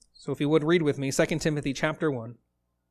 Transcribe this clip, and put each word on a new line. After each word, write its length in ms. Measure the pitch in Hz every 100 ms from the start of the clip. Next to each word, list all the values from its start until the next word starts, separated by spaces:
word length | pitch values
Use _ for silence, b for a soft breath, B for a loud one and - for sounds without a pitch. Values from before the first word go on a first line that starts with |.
| _
So 180 | _ -
if 80 | 135
you 100 | 147
would 140 | 156
read 180 | 151 175
with 160 | 151 139
me, 140 | 139
Second 280 | 131 160 160
Timothy 340 | 165 147 143
chapter 380 | 131 156 151 160
one, 240 | 131 113 120 _ _ _ _ _